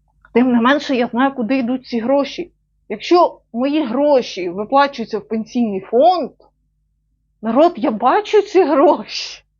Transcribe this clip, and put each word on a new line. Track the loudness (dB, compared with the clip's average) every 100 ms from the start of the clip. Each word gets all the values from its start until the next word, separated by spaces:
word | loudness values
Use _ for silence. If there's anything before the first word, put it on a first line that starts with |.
| _ _ _
Тим | 0 2
не | 2
менше, | 2 0 0 -2
я | -2
знаю, | 0 -2
куди | -2 -4 -2
йдуть | -2 -6 -6
ці | -6
гроші. | 0 0 -2 -8 -14 _ _ _ -12
Якщо | -8 0 2 2 -2 _
мої | -4 -2 -2 -2
гроші | 0 2 2 0 -8 -8
виплачуються | -6 -2 0 0 -2 -8 -8
в | -6
пенсійний | -8 -4 -2 -2 -4
фонд, | -2 2 4 2 -4 _ _ _ _ _ _ _ _ _ _ _
народ, | -2 2 2 2
я | -4
бачу | 0 0 0 2 0
ці | 2 2
гроші. | 2 4 4 2 -2 -12 -12 -14 _